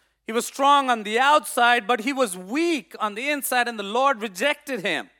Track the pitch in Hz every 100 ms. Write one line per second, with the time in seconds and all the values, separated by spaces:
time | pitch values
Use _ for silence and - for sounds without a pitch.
0 | _ _ - 226 - - 277 285 262 233
1 | 208 226 269 302 302 - 240 240 196 240
2 | 220 269 240 185 185 277 339 302 - -
3 | 214 202 277 294 - 254 240 220 196 226
4 | 277 240 220 180 277 294 - 247 196 147
5 | 98